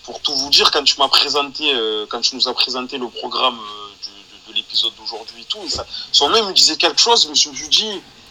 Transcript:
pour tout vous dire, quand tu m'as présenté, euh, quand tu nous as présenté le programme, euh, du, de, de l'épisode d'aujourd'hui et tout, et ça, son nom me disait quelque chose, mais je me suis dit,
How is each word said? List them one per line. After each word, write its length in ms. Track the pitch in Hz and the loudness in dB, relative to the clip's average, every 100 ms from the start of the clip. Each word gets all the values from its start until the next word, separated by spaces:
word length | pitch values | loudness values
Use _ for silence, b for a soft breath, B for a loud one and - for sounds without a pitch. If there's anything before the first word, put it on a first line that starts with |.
pour 160 | - - | -16 -6
tout 120 | 151 147 | -4 -2
vous 140 | 139 | 0
dire, 220 | 139 208 | 2 4
quand 120 | 151 | 2
tu 140 | 135 - | 2 2
m'as 100 | 135 | 2
présenté, 640 | - 143 143 143 135 151 | 2 2 0 -2 -2 -2
euh, 320 | 127 110 107 104 | 0 -2 -4 -6
quand 100 | 120 | -4
tu 140 | 117 131 | -4 -2
nous 120 | 127 | -2
as 60 | |
présenté 440 | 120 - 127 127 139 | -2 -2 -4 -6 -6
le 100 | 120 | -8
programme, 500 | - 123 117 127 120 | -8 -6 -2 -2 -2
euh, 280 | 107 104 101 101 | -10 -12 -14 -14
du, 80 | 98 | -16
de, 420 | 101 98 - - | -16 -20 -20 -8
de 60 | - | -8
l'épisode 340 | - - - - | -2 -2 -2 -4
d'aujourd'hui 460 | - - 113 - | -12 -12 -12 -12
et 40 | - | -10
tout, 140 | 214 165 | -8 -6
et 40 | |
ça, 160 | - - B B | -6 -6 B B
son 180 | - 147 | 4 6
nom 180 | 220 202 | 4 4
me 60 | |
disait 240 | 170 156 156 | 4 4 4
quelque 220 | 170 - | 2 4
chose, 280 | 233 233 151 | 4 4 4
mais 60 | 143 | 2
je 140 | 151 | 0
me 60 | 135 | -2
suis 140 | 151 | -2
dit, 320 | - 214 185 - - - | 0 0 -4 -12 -20 -20